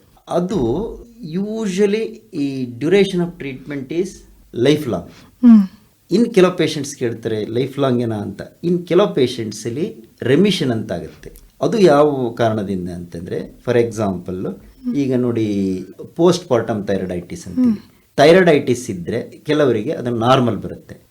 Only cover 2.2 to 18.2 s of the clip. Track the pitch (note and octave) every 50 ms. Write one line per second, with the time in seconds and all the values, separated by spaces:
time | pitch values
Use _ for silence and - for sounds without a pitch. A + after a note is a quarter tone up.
2.2 | - _ - C#3+ C#3 C#3 C3+ C3 B2+ A#2+ A#2 A#2 C#3+ E3 F#3+ G3+ F#3+ G3 F3+ F3
3.2 | F3 E3+ - - C#3 C#3 B2+ C3 C3+ D3+ C#3+ C#3 B2+ - D#3 E3+ G3 F#3 - -
4.2 | - _ _ _ _ _ - A#2+ A#2+ C#3 D3+ C#3+ C#3 A#2 G2 E2+ - - - -
5.2 | - - _ _ B3 A#3+ A3+ G#3 F#3+ F#3 - _ _ _ _ _ _ _ F3 G#3+
6.2 | A#3+ - - F#3+ F3+ F3+ F3+ F3 D#3+ C3+ - D3+ C3 - - - C3 A2+ A#2 -
7.2 | - A2+ A2 G#2+ G#2 - - A#2+ - B2 - C#3 C#3 C3+ B2 A#2+ A#2+ A2+ A2 G#2
8.2 | G2+ G2 G2 - - - - _ - E3+ F3+ F3 E3+ - E3 F#3 G#3 F3 - D3+
9.2 | B2+ A#2+ - - A2 A2 - - - A#2 A#2 C#3+ F3+ - - - - - _ _
10.2 | A2+ A#2 C#3 E3 G3+ G#3+ - - D3+ B2+ A2+ A2 - G#2+ F#2 E2+ D#2+ D#2 - -
11.2 | - - - - - _ _ _ - - B3 A3 F#3 D#3+ C#3+ C#3+ D3+ D3 C#3 C3
12.2 | B2+ A2+ - - A#2 A2 A2 G#2+ G2 F#2+ G2 F2+ F2 F2+ F2 F2+ F2 - - E2+
13.2 | F2+ - - - - - - - _ B2 A#2+ A#2+ A#2 A2 G#2 A2 A2 G2 F#2 F2
14.2 | F2 F#2 F2+ F#2 A#2 F3 G#3 - - - _ _ - - A#3 C#3+ C3+ B2+ C3 B2
15.2 | B2 A#2+ A#2 A2+ A2 G#2 G2+ G2 F#2+ F#2+ F#2 F#2 F2+ - - - - - _ -
16.2 | E3+ F#3 F3 F3 - - B2+ A2+ A2 - A2 G#2 F#2+ - G2 F#2 F#2+ F2+ F2+ F2
17.2 | F2 - F2 - - F#2 F2 B3+ B3+ A#3+ G#3 - - _ _ _ _ _ _ -